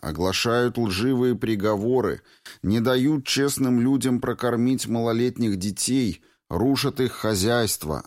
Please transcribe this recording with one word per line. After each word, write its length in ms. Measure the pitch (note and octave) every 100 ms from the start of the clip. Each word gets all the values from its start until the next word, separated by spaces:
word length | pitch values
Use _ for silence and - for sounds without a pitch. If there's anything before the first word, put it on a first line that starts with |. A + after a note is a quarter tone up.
оглашают 760 | - D#2 F#2 F#2+ A#2+ A#2+ B2 A#2+
лживые 580 | A2+ F#2 B2 B2+ B2 A#2+
приговоры, 840 | A2 G#2+ G#2 G#2 A2 B2+ G#2 - - _ - -
не 160 | - A2+
дают 460 | A#2 B2+ C3+ D3+ C3+
честным 540 | - C#3 C#3 C3 B2
людям 420 | A#2+ C3+ C3 B2
прокормить 640 | B2+ A#2 B2 A#2 B2 C3 -
малолетних 720 | A2+ A#2 A2+ B2 B2 A#2 G2
детей, 680 | G2+ F#2+ - C3 A#2 E2+ _ _ -
рушат 500 | E2+ B2 C3+ C#3 C3
их 100 | B2+
хозяйство, 880 | - A2 G#2 G2+ A#2+ A2 - D2+ D2+